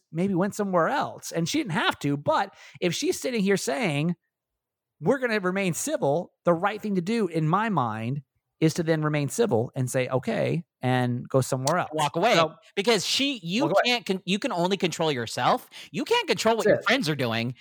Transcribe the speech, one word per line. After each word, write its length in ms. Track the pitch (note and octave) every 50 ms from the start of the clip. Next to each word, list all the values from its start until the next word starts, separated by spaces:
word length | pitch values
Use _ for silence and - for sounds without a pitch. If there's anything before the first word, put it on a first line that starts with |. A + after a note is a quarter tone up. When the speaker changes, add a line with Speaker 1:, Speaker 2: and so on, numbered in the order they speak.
| _ _
Speaker 1:
maybe 240 | - D#3+ F#3 G3+ G3
went 180 | E3 F#3+ G#3 -
somewhere 340 | - G#3 G3 F3+ E3+ D#3+ G3
else." 420 | C4 D4 F3 B2 G#2+ - - -
And 160 | - E3+ E3+ -
she 120 | - D4+
didn't 120 | D4+ G3+
have 260 | D3+ G#3+ D#4 F#4+ - -
to, 180 | - C#3+ C#3+ C#3+
but 360 | C#3+ C#4 D#4 C4+ G3+ G3 - - - - - -
if 120 | - F3 D#3+
she's 260 | - C#4+ F4 F4 -
sitting 220 | - C4+ B3 A3+
here 140 | F#3+ G3 G3
saying, 600 | F#3 - A#3 C4 C#4 A#3+ E3+ C#3+ C#3+ D3+ F3 F3 _ _ _ _ _ _ _ _ _ _ _ _ _ _ _ _ _
"We're 200 | D3 F3+ C4+ C4+
gonna 200 | B3+ A#3+ A3 G#3+
remain 340 | F3+ F3+ F#3 G3 G3 F3+ D3+
civil," 580 | - - C#4 D#4 C#4+ G3+ C#3 C#3 E3+ F3+ - _ _ -
the 100 | F3 F3
right 280 | E3 F#3 G3+ A3 G#3
thing 140 | - G#3+ G3
to 60 | F#3
do 260 | E3 F#3 A#3 A#3 G#3 E3+
in 200 | E3 E3 D#3 D#3
my 220 | F3 G3+ A3 A3+
mind 540 | G3 D3+ B2 A2+ G#2+ A2 A2+ A#2+ C3+ D3 - _ _ _ _ _ _ -
is 140 | D#3 D#3+ -
to 80 | - E3+
then 200 | D#3+ D#3+ D#3 D3+
remain 260 | D3+ D3+ D3 C#3+ C3
civil 420 | - - A#3 G#3 B2+ G#2+ A#2+ - -
and 140 | C3+ B2+ B2
say, 200 | - C3 B2+ -
"Okay," 540 | C3 B2+ - - - - C3+ B2 D3+ E3 - _ _ -
and 480 | - B2+ B2+ B2+ B2 B2 A#2+ B2 - -
go 120 | - C3
somewhere 360 | B2 - C#3 C3 C3 C#3 E3+ F3+
else. 140 | C#3 - D3+
Speaker 2:
Walk 220 | D#3 D3+ C#3+ -
away. 180 | E3+ F#3 A#3+ A#3
Speaker 1:
So 220 | - E3 D#3 D#3+ - _ - -
Speaker 2:
Because 300 | G3+ G3 A#3 A#3 F#3+ -
she, 340 | - - - C4+ C#4+ C#4 A3 E3
you 200 | E3 F3+ A3+ C#4+
Speaker 1:
Walk 80 | - F#3
away. 80 | G3 -
Speaker 2:
can't 200 | A#3+ B3 A#3+ F3+
con-, 160 | - F#3+ F#3 -
you 140 | F3 F#3+ G#3
can 120 | - C4+
only 260 | G#3 E3+ E3+ F#3 G3+ F3+
control 340 | - E3+ C#3 - E3 D#3
yourself. 580 | D3 B2 A#2 G#2+ - C3 B2 D3+ G#3 B3+ - - - - - -
You 120 | - F3 D4
can't 240 | - A4+ A#4+ A4 D#4+
control 280 | A3 - - A3+ A#3
what 100 | A3 -
Speaker 1:
That's 80 | G#3 D#3
Speaker 2:
your 60 | A#2+
Speaker 1:
it. 60 | -
Speaker 2:
friends 220 | G3 A#3 C#4 G#3 D3
are 80 | D#3
doing. 380 | C3 C3 A#2 A2+ A2+ A#2 B2 B2 -